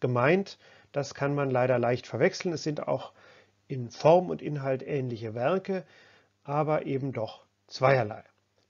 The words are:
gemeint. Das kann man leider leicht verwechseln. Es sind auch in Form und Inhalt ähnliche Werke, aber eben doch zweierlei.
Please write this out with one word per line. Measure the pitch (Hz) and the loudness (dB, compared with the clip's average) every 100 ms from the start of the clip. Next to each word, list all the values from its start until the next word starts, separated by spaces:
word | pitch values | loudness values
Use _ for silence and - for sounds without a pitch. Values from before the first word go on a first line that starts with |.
gemeint. | 131 120 127 185 196 - - - _ | 0 2 4 4 0 -10 -20 -20 _
Das | 143 139 | -6 -6
kann | - 143 143 | -4 -2 0
man | 139 | 0
leider | 123 127 123 | 2 2 2
leicht | 120 127 - | 2 0 -4
verwechseln. | 113 175 - 185 | 0 0 0 -6
Es | 156 | -4
sind | 156 151 - | -4 -4 -2
auch | 135 - _ - - _ _ - | -4 -6 _ -20 -20 _ _ -10
in | 135 120 | -8 -8
Form | - 147 175 180 | 2 6 6 4
und | 156 | -6
Inhalt | - 147 135 135 | -6 -4 -2 -4
ähnliche | - 147 127 117 113 110 | -2 -4 -4 -6 -6 -2
Werke, | 131 185 190 190 180 - - _ _ _ | 0 0 -2 -6 -6 -20 -20 _ _ _
aber | - 147 151 151 - | -4 -2 2 0 0
eben | 139 135 | -4 -4
doch | 123 110 - _ _ _ | -4 -6 -10 _ _ _
zweierlei. | - 131 135 107 110 - _ _ _ | 2 4 4 2 -4 -16 _ _ _